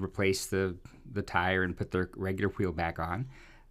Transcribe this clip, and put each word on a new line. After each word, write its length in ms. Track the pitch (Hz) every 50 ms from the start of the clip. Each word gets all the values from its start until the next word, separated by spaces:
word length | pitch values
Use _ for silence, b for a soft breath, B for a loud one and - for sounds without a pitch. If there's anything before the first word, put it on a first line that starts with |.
replace 420 | 95 - - - 98 98 95 - -
the, 300 | - 98 95 95 92 87 90 - - - - - -
the 120 | 113 101
tire 400 | 95 - - 87 87 92 95 92
and 120 | 92 90 87
put 140 | - 95 -
the 180 | - 92 92 - -
regular 360 | - 95 95 95 95 101 95 -
wheel 180 | - 101 90
back 260 | 82 85 85 82 82 -
on, 280 | 82 82 87 110 131 131 B B B B B B B B